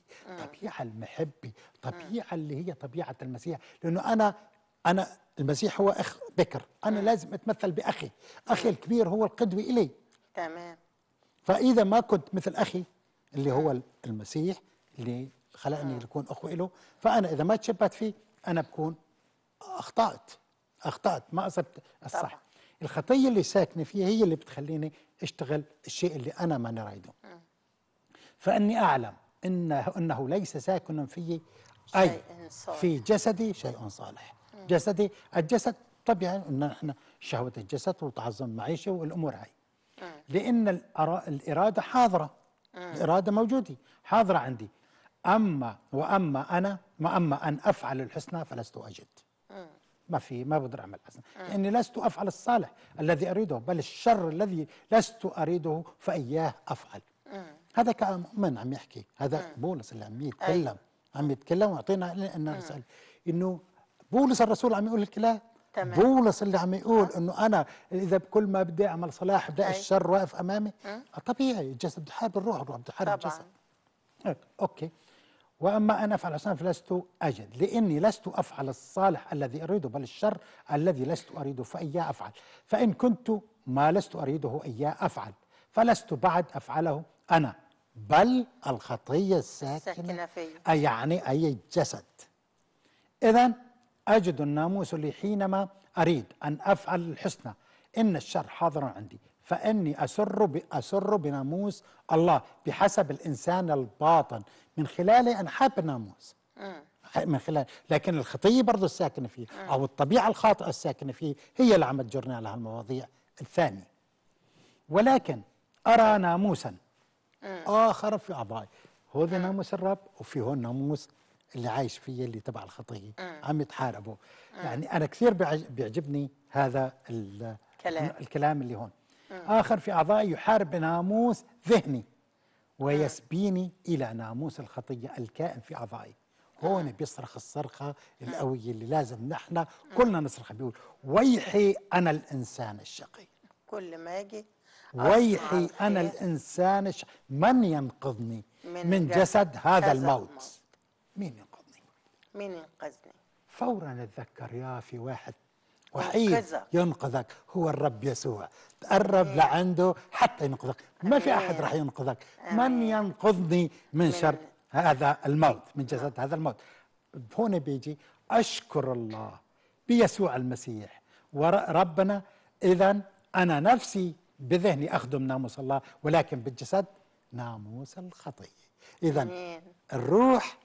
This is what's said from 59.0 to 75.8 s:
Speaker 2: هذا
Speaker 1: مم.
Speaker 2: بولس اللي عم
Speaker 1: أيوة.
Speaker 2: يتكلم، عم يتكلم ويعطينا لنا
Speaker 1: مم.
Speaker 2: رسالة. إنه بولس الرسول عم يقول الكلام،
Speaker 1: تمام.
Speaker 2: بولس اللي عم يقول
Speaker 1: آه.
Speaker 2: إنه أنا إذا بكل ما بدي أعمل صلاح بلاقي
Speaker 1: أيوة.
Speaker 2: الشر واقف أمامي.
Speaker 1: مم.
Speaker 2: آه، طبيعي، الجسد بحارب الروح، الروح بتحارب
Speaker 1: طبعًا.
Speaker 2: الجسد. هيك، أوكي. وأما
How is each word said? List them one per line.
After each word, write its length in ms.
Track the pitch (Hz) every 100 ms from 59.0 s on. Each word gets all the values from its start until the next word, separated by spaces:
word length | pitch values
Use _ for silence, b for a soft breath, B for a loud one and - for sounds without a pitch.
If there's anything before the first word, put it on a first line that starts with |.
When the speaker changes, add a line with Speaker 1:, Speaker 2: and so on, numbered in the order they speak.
| - -
Speaker 2:
هذا 300 | 139 156 175
Speaker 1:
مم. 60 | 143
Speaker 2:
بولس 360 | 156 165 -
اللي 120 | 113
عم 160 | 107 113
Speaker 1:
أيوة. 80 | 143
Speaker 2:
يتكلم، 480 | - 185 175 139 104 _ _ _
عم 160 | 143 147
يتكلم 400 | 135 - 170 208
ويعطينا 440 | 156 - 196 175 180 190 170
لنا 160 | 151
Speaker 1:
مم. 40 | 147
Speaker 2:
رسالة. 260 | 170 139 120 b b b 175
إنه 320 | 170 185 175 - _ _ _ _
بولس 300 | 226 269 247
الرسول 320 | 220 220 247
عم 120 | 202 214
يقول 160 | 226
الكلام، 380 | 202 - 226 220 - _ _
Speaker 1:
تمام. 280 | - 131 113
Speaker 2:
بولس 420 | 240 262 226 -
اللي 160 | 202 185
عم 160 | 180
يقول 340 | 190 - 226 185
Speaker 1:
آه. 40 | 185
Speaker 2:
إنه 280 | 170 - 220
أنا 200 | 196 143 B B
إذا 240 | 180 190 185
بكل 300 | - 214 208
ما 160 | 190
بدي 240 | 180 165 202
أعمل 260 | 165 170
صلاح 380 | - 180 190 -
بلاقي 180 | 147 196
Speaker 1:
أيوة. 120 | 190
Speaker 2:
الشر 300 | - 190 170
واقف 260 | 196 185 -
أمامي. 360 | 180 208 214 -
Speaker 1:
مم. 200 | 202 214 - -
Speaker 2:
آه، 40 |
طبيعي، 500 | - 247 269 220 135
الجسد 340 | 127 165 175
بحارب 340 | 151 - 226 196
الروح، 220 | 202 185
الروح 160 | 135 120
بتحارب 420 | 120 - 190 202
Speaker 1:
طبعًا. 140 | 160
Speaker 2:
الجسد. 140 | 160 - _ _ _ _ _ _ _ 202
هيك، 120 | 135 _ -
أوكي. 300 | 190 - 160 - b b b b b -
وأما 440 | 175 214